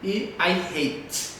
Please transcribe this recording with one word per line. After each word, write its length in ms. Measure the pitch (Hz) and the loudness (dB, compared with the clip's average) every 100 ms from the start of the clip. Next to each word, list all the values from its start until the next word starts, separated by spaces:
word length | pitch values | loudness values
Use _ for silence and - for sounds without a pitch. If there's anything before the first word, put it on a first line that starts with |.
e 300 | 190 208 - - | 2 0 0 2
I 120 | 175 | 4
hate 760 | 185 180 156 135 - - - - | 4 2 0 0 -2 -6 -6 -6